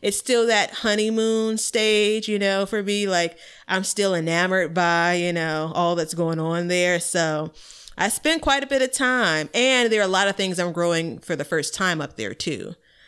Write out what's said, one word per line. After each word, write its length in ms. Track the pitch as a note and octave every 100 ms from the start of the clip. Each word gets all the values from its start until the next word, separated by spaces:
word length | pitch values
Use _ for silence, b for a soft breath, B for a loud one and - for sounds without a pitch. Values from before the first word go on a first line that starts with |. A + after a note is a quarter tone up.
it's 160 | - A#3+
still 300 | - A#3+ A#3
that 240 | G#3+ F3+
honeymoon 880 | - A3+ G#3 G#3+ A3 A3 A3 A3 A3
stage, 680 | - A#3 G#3+ G#3+ G#3 A3 G#3+
you 100 | G#3
know, 260 | G3 G3
for 180 | G3 G#3+
me. 240 | G3+ G3+ G3
Like, 300 | F3+ E3+ - B B B
I'm 160 | F#3
still 300 | F#3+ - G3
enamored 580 | F3 E3 E3+ F#3 F#3 E3
by, 420 | E3+ F3 E3+ F3
you 200 | F3 F3
know, 360 | E3+ D#3+ D#3 D#3+
all 200 | E3 E3+ F3
that's 180 | D#3+
going 240 | E3+ E3 D#3+
on 300 | D#3+ E3+ F3
there. 300 | F3+ F3+ F3
So 540 | - F3+ D#3+ D3+ D#3+ - B B B -
I 100 | G3
spend 320 | - D4+ E4
quite 220 | D#4 C#4
a 20 | C4+
bit 140 | C4+
of 100 | C4
time. 580 | C4 B3+ B3+ G3 D#3 D3+
And 400 | A3+ B3+ C4 A#3
there 80 | G#3+
are 40 |
a 40 | G3
lot 200 | F#3+ G3
of 80 | G3
things 220 | F#3+ F3+
I'm 140 | F3
growing 460 | E3 E3+ E3 E3 -
for 180 | - D#3
the 80 |
first 300 | D3+ D#3+ C#3
time 260 | - F#3 D#3+
up 160 | C#3 -
there, 160 | G#2
too. 420 | A2+ - B2+ - - b b